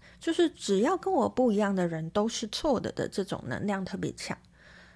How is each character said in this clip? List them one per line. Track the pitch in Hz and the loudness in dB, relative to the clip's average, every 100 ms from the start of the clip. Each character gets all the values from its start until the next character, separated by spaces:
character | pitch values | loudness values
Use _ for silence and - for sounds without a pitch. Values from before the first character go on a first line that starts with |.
| - - | -20 -8
就 | - | -2
是 | 330 339 | 2 2
只 | - - 196 | 0 0 2
要 | 247 370 | 2 2
跟 | 381 | 2
我 | 370 208 | 2 2
不 | - 247 | 4 4
一 | 202 | 4
样 | 202 190 | 2 2
的 | 175 | 0
人 | 165 160 | -2 -2
都 | 208 220 | 0 0
是 | - 214 | -2 -6
错 | - 320 220 | -2 0 0
的 | - | 0
的 | - - | -4 -4
这 | - | -4
种 | 190 151 - | -4 -6 -6
能 | 123 - | -4 -2
量 | 98 | -4
特 | 92 - | -4 -6
别 | - | -6
强。 | - - - - - - - - | -6 -8 -10 -12 -20 -20 -20 -20